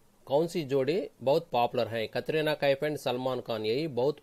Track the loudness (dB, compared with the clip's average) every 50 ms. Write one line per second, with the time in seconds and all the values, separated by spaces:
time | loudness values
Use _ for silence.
0 | _ _ _ _ _ 0 0 0 2 0 -2 -4 -4 0 0 0 2 2 0 -2
1 | -4 -6 -10 -4 0 2 2 2 0 0 0 0 0 2 0 0 -2 -2 -2 -4
2 | -4 -4 -4 -6 -4 -2 -2 0 0 0 0 2 2 2 2 2 0 -2 -2 -2
3 | -2 -2 -2 -2 -2 -2 -2 -4 -4 -4 -4 -2 0 0 0 0 -2 -2 0 0
4 | 2 2 0 -2